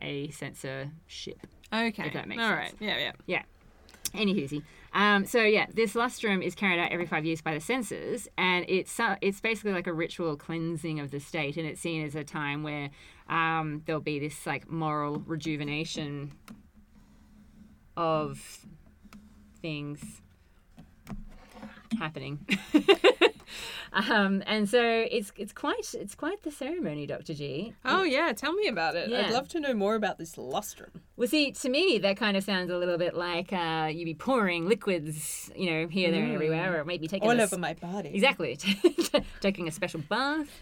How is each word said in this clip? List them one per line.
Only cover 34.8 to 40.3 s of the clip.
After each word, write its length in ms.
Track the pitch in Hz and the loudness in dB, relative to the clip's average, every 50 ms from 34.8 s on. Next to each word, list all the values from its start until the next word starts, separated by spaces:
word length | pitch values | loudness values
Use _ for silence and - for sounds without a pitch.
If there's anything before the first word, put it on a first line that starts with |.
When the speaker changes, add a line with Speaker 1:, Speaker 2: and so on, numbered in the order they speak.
| - 202 185 170 147 156 156 151 - - - - - - - | 2 0 0 0 -2 -4 -6 -6 -8 -8 -8 -10 -10 -12 -6
Speaker 1:
you 160 | - 185 175 | -2 0 0
know, 160 | 160 160 160 | 2 0 0
here, 240 | 156 160 196 180 165 | 0 2 2 4 4
there, 100 | 165 165 | 4 4
and 80 | - 151 | 2 2
Speaker 2:
Mm. 40 | 151 | 0
Speaker 1:
everywhere, 440 | 147 156 160 160 160 180 190 175 160 | 2 2 2 2 2 2 0 0 0
or 60 | 143 | -2
maybe 220 | 160 180 170 156 | -2 -4 -4 -2
taking 200 | 160 196 196 202 | -4 0 2 4
Speaker 2:
All 120 | 220 240 240 | 6 6 6
Speaker 1:
a 20 | |
Speaker 2:
over 140 | 220 190 190 | 4 4 2
Speaker 1:
s-, 40 | 180 | -2
Speaker 2:
my 140 | 175 151 165 | -2 -4 -4
body. 380 | - - 175 185 208 185 143 143 | -6 -8 -6 -6 -6 -6 -2 2
Speaker 1:
Exactly. 440 | 196 220 277 226 - 170 127 127 143 - 196 196 - - 349 294 - | 4 4 4 4 2 -2 -4 -4 -2 -2 -2 2 4 4 4 4 4
<laughs> 400 | 330 - - 269 - - - - | 2 2 2 0 0 -2 -4 0
Taking 260 | - 196 196 175 175 | 0 0 0 0 -2
a 40 | 160 | -4
special 300 | 160 - 185 175 - 160 | -2 -2 -4 -4 -4 -6
bath. 460 | 147 - 208 233 269 285 | -4 -2 0 0 0 0